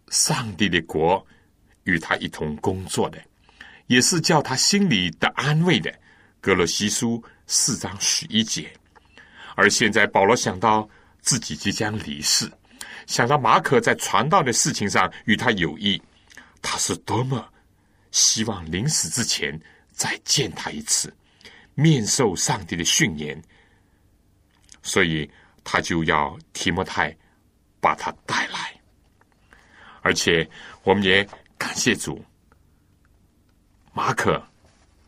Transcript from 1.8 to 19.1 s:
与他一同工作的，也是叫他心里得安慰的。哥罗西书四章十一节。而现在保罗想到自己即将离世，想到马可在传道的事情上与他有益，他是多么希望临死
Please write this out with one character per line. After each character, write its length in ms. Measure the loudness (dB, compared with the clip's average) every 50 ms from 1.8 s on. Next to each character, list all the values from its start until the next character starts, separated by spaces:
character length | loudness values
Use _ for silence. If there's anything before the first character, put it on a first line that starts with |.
| _
与 160 | -2 -2 -2
他 160 | 0 -2 -4 -4
一 100 | -4 -6
同 260 | -8 -6 -6 -6 -6 -4
工 260 | -4 -4 -4 -4 -6
作 260 | -6 -4 -4 -4 -4
的， 100 | -6 -12 -20 _ _ _ _ _ _ -20 -20 -20 -20 -16 _ 2
也 120 | 4 4
是 200 | 4 4 2 0
叫 200 | 2 2 2 2
他 140 | 2 0 -2
心 340 | 0 2 2 2 2 2 2
里 220 | 2 2 0 0 -2 -2
得 80 | -2 -2
安 300 | -2 -2 -2 0 2 2 2
慰 160 | 2 2 2
的。 120 | 0 -4 -8 -12 _ _ _ _ _ _ _ _
哥 140 | 0 2 2
罗 100 | 2 2
西 240 | 0 0 -2 -2 -2
书 320 | -2 -2 -2 -2 -2 -4 -8 -12 -20 _ _ -4
四 280 | -2 0 0 0 -2
章 240 | -4 -6 -8 -6 -4
十 240 | -2 -2 -2 -2 -4
一 180 | -2 0 0 0
节。 280 | 0 -4 -6 -8 -10 -16 -20 _ _ _ -20 _ _ _ -20 -20 -20 -20 -20 -20 -6 2
而 120 | 4 4 4
现 220 | 6 4 2 2
在 160 | 4 4 2
保 180 | 4 4 4 4
罗 120 | 6 4
想 200 | 4 2 -2 -2 0
到 280 | 2 4 4 4 2 -2 -10 -20 _ _ _ _
自 160 | -4 -2 -2
己 200 | -2 -4 -6 -10
即 160 | -6 -4 -4 -2
将 260 | -2 -4 -4 -4 -6 -8
离 180 | -8 -8 -6 -2
世， 260 | 0 0 0 0 -4 -8 -16 _ _ -20 -18 -18 -16 -18 -16 -10 -4
想 180 | 0 0 2
到 100 | 4 2
马 220 | 4 4 4 4 4
可 220 | 4 4 2 4
在 120 | 4 4 2
传 320 | 0 -2 0 0 0 2 4
道 120 | 4 2
的 120 | 2 2 0
事 200 | 0 0 0 -2
情 160 | -2 -2 0
上 240 | 2 2 2 0 -2 -4 -2
与 120 | 0 0
他 140 | 2 2 0
有 260 | 0 0 0 -2 -2
益， 240 | -2 -2 -2 -2 -2 -6 _ _ _ _ _ -20 -20 -20 -20 _ _ -8
他 160 | -6 -4 -4
是 180 | -4 -4 -4 -6
多 260 | -4 -4 -2 -2 -2
么 200 | -2 -4 -6 -8 -10 _ _ _ _ _ _ _ _ _ _ _ _ -2
希 320 | 0 2 2 2 0 -2
望 200 | -4 -4 -6 -6 -4
临 180 | -4 -2 -2 -2
死 220 | -2 -2 -4 -2